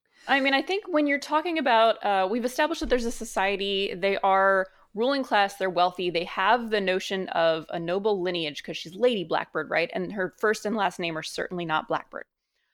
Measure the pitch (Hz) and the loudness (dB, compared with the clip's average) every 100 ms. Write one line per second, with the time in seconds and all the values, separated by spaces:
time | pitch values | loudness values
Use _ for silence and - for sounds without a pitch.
0 | _ _ - 277 269 269 - 392 415 302 | _ _ 0 2 4 2 0 -4 0 2
1 | 294 277 - 302 330 320 262 226 226 214 | 2 0 0 0 0 0 4 6 6 4
2 | 208 196 185 240 240 - 302 320 294 254 | 0 2 2 0 -2 0 -2 -2 0 0
3 | 233 - - - 190 202 196 196 196 180 | 0 -6 -6 -2 0 0 -2 -2 -2 -2
4 | 196 196 196 190 196 190 190 _ _ 202 | -2 2 4 4 4 4 0 _ _ -2
5 | 240 277 254 214 196 - 190 175 180 180 | 0 0 0 2 2 0 -2 2 2 2
6 | 175 165 180 - 190 240 233 214 190 185 | -2 -2 -2 0 2 2 2 0 0 -2
7 | - 190 190 - 165 160 151 175 170 185 | -2 -4 -2 0 2 2 -2 -6 -2 0
8 | 208 202 180 175 156 143 - 160 165 175 | 0 0 0 -2 -4 -8 -10 -10 -10 0
9 | 240 226 160 160 - 165 151 160 170 - | 2 2 0 -2 -2 -4 -2 0 0 -2
10 | 175 208 185 - 214 214 214 220 190 180 | -4 -4 -4 0 0 0 -2 0 -2 -2
11 | 170 160 - - - 180 170 156 - 156 | -6 -6 -8 -6 -6 -6 -2 -2 -2 -4
12 | - - - _ _ _ _ | -6 -14 -16 _ _ _ _